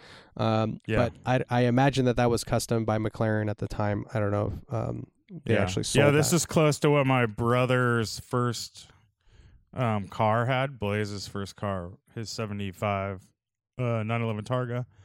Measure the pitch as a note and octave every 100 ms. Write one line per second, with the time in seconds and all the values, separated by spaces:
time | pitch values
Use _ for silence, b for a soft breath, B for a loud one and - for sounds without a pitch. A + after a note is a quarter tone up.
0 | B B B - A2+ A2 A2+ - - A2
1 | - - A#2+ B2+ - B2 B2 B2 C#3 C3
2 | B2 A#2+ A#2+ A2+ - A#2 - A#2 A2 A2
3 | A2 - A2 G#2+ G#2+ G#2 - - G#2 G#2
4 | - A2+ G2+ G2+ A2 - - A2+ A#2 A#2+
5 | - _ - E3 A#2 G#2 F#2 F#2+ G#2+ C3+
6 | C#3+ D3 D3+ E3+ - F3 D3+ - D3+ D3
7 | C3+ B2+ A#2 G#2 A#2 B2 B2+ B2+ B2 A#2
8 | G#2+ - - B2 A#2+ A#2 - - - b
9 | b _ _ - - - _ - A#2+ G#2
10 | F2+ - G#2+ A#2 A#2+ B2+ C#3 B2 G#2 G#2
11 | G#2 G2+ - G2+ G2 - G2+ F#2+ F2 -
12 | _ A#2 G#2 - G#2+ G2+ G2 - G#2+ G2
13 | G2 F#2+ - _ _ _ _ - A#2+ A#2
14 | G#2+ A#2 A2+ G#2+ G#2 B2+ A#2+ B2 B2 b